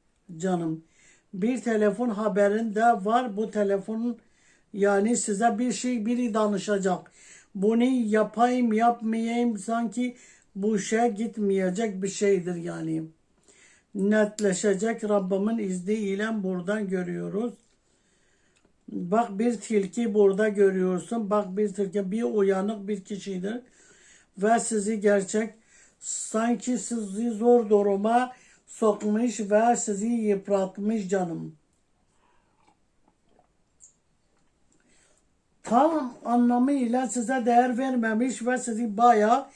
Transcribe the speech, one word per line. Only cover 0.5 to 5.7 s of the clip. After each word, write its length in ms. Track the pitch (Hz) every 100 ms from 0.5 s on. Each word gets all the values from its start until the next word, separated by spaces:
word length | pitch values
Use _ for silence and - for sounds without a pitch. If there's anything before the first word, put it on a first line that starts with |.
| 175 165 160 - _ _ _ _
Bir 280 | 190 220 247
telefon 460 | 233 214 208 196 247
haberin 680 | 202 214 196 202 220 226
de 100 | 202
var. 520 | 233 220 202 240 247 202
Bu 140 | 226
telefonun 680 | 214 196 196 208 220 240 233 _ _ _ _ _
yani 440 | 196 202 196 220 233
size 420 | 220 196 233 208
bir 140 | 247